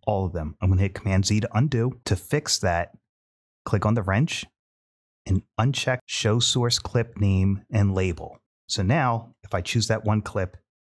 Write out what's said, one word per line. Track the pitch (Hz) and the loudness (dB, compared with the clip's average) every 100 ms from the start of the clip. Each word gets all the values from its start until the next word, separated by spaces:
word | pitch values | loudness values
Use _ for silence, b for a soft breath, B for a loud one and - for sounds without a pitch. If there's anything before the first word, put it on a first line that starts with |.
| - | -2
all | 98 90 | -2 -2
of | |
them. | 87 78 - | -4 -6 -2
I'm | 95 | 2
gonna | 92 | 2
hit | 98 | 2
Command | - 98 95 98 | -2 0 0 2
Z | 107 | 0
to | 110 107 | 0 0
undo. | 110 117 123 - - | 0 0 -2 -4 -4
To | 101 | -4
fix | - 147 - - | -2 -4 -2 -2
that, | 92 85 85 - _ _ _ _ _ _ - | 0 -2 -4 -12 _ _ _ _ _ _ -2
click | 101 107 | 0 2
on | 113 | 0
the | |
wrench | 98 101 165 - - _ _ _ _ _ _ _ - | 2 2 0 -4 -12 _ _ _ _ _ _ _ -2
and | 95 - - | -2 -2 0
uncheck | 127 - - 123 - | 0 0 -2 -4 -6
Show | - 110 117 | -2 0 2
Source | - 127 120 - | 2 0 0 -2
Clip | - 120 120 - | -2 -2 -2 0
Name | 101 95 98 98 - | 2 4 2 0 -2
and | 107 101 95 | 2 2 2
Label. | 92 82 - - _ _ - | 0 -4 -10 -16 _ _ -8
So | - | -2
now, | 95 156 127 113 - _ | 0 2 2 -2 -6 _
if | - 92 | -6 -6
I | |
choose | - 117 104 | -2 -2 0
that | 110 104 | 0 0
one | 107 | 0
clip | - 101 92 - _ _ _ | -2 -6 -6 -8 _ _ _